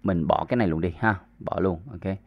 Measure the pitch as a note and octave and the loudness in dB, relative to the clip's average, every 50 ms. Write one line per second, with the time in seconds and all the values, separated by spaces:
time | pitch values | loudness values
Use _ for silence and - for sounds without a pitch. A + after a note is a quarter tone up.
0 | - G2 F#2 E2+ D#2+ - - - - - B2+ B2 A2+ F2+ D#2 D#2+ E2 F2+ E2 - | -2 0 0 2 2 2 2 2 2 0 0 2 2 2 2 2 0 -2 -2 0
1 | A2 A2 G#2 F2+ - - _ - - - - - F#2 F#2+ F2 D#2+ F#2 C#3 - E2+ | 0 0 0 0 -4 -14 _ -12 -8 -6 -2 0 0 0 0 -2 -6 -12 -12 -8
2 | D#2+ F#2+ F#2+ G2 - | -6 -6 -6 -6 -8